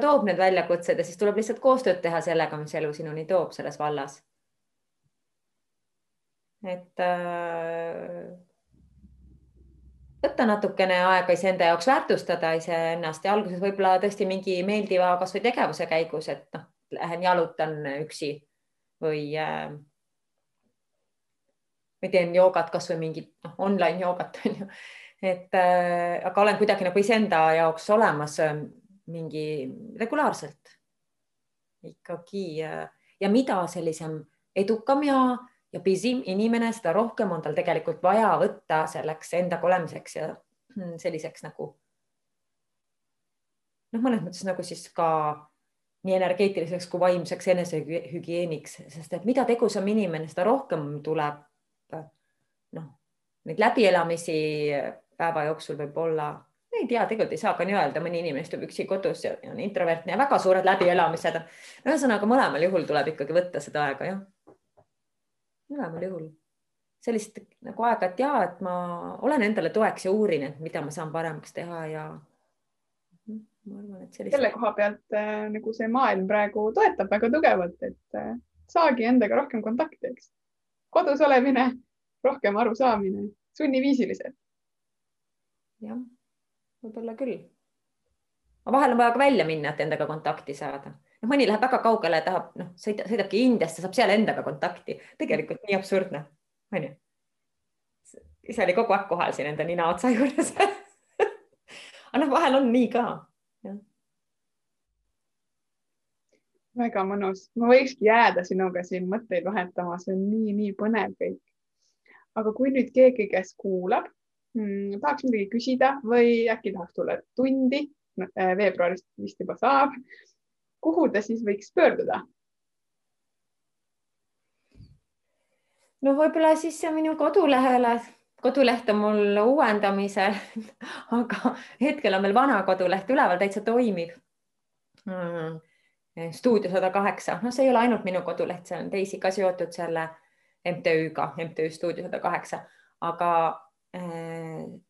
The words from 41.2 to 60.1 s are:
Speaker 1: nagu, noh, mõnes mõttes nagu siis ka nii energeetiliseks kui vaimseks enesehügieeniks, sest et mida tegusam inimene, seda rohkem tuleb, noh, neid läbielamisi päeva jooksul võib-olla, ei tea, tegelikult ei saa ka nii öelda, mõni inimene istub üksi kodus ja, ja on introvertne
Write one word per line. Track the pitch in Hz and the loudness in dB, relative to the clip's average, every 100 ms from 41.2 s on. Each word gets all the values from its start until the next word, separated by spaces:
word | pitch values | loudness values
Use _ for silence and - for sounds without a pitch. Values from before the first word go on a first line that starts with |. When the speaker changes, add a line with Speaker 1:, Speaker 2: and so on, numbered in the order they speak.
| 160 - 151 | -10 -14 -16
Speaker 1:
nagu, | - 147 - _ _ _ _ _ _ _ _ _ _ _ _ _ _ _ _ _ _ _ _ _ 226 | -12 -14 -16 _ _ _ _ _ _ _ _ _ _ _ _ _ _ _ _ _ _ _ _ _ -2
noh, | |
mõnes | 254 226 | 0 0
mõttes | 170 - 190 | -4 -8 -6
nagu | 180 | -6
siis | 175 156 - | -8 -12 -10
ka | - 165 160 151 - - _ _ _ _ _ 185 | 0 2 2 0 -4 -12 _ _ _ _ _ -2
nii | |
energeetiliseks | 185 180 185 196 185 160 180 - | 2 2 2 0 0 -4 -6 -6
kui | 175 | 0
vaimseks | 180 180 170 175 196 180 | 2 2 -2 -2 2 2
enesehügieeniks, | 165 156 143 165 - 170 160 170 175 147 - - - | 0 -4 -4 -6 -6 -10 -6 -4 -4 -6 -10 -20 -18
sest | 165 156 175 | -18 -12 -6
et | 196 | -2
mida | 269 240 | 0 2
tegusam | 233 208 202 196 | 2 0 0 0
inimene, | 220 185 160 156 | 0 0 -4 -6
seda | 175 196 | -2 2
rohkem | 269 - 160 143 147 | 0 0 -6 -6 -8
tuleb, | 156 156 147 147 _ _ _ _ _ 160 151 _ _ _ _ _ _ 165 | -4 -2 -4 -6 _ _ _ _ _ -16 -16 _ _ _ _ _ _ -18
noh, | 156 _ _ _ _ _ - | -18 _ _ _ _ _ -6
neid | 160 | 2
läbielamisi | 220 254 196 180 170 170 170 156 151 151 147 143 - - _ - | 2 6 6 6 2 -2 -2 -2 -2 0 0 -2 -4 -10 _ -4
päeva | 170 156 147 | -2 -2 -2
jooksul | 160 - 147 | -4 -8 -10
võib-olla, | 147 160 165 156 147 156 _ _ _ 466 | -8 -4 -2 -2 -4 -8 _ _ _ -6
ei | 262 | -2
tea, | 233 190 | 0 0
tegelikult | 220 - | 0 -2
ei | 160 | -2
saa | 208 - | -2 -2
ka | 185 | 0
nii | |
öelda, | 202 143 156 | 0 0 -2
mõni | 170 170 | -4 -4
inimene | 170 139 | -4 -6
istub | 165 143 156 | -8 -10 -8
üksi | - 175 | -8 -4
kodus | 190 - 175 | -2 -2 -4
ja, | - - | -6 -8
ja | - | -10
on | 156 | -8
introvertne | 196 185 170 165 185 | -6 -2 0 -2 -2